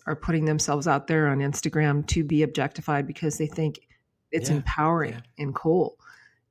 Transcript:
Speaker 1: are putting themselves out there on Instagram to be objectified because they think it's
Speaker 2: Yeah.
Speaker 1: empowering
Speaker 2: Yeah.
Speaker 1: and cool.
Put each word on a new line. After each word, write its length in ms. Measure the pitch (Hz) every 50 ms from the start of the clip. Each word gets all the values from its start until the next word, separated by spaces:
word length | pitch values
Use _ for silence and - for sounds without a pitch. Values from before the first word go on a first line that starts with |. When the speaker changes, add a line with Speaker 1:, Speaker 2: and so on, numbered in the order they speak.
| -
Speaker 1:
are 120 | - 156 151
putting 260 | - - 165 160 156
themselves 400 | 156 151 151 - - 147 147 135
out 220 | 165 139 139 139 -
there 200 | 160 156 151 143
on 100 | 139 139
Instagram 680 | 139 139 143 - - 156 - 151 151 147 143 147 147 -
to 180 | - 170 156
be 180 | 143 156 147 156
objectified 640 | 139 151 151 131 147 - - - - 147 143 143 160
because 300 | 151 - 170 151 147 -
they 100 | 156 151
think 320 | - - 160 147 - - _ _ _ _ _ _ _ _ _ -
it's 200 | - 165 117 135
Speaker 2:
Yeah. 80 | 151 147
Speaker 1:
empowering 560 | 135 - - 156 151 160 170 165 147 - 113
Speaker 2:
Yeah. 80 | 120 - _ _ - 147
Speaker 1:
and 100 | 139 135
cool. 420 | - - 160 170 185 147 - - _ - - - - - _ _ _ _ _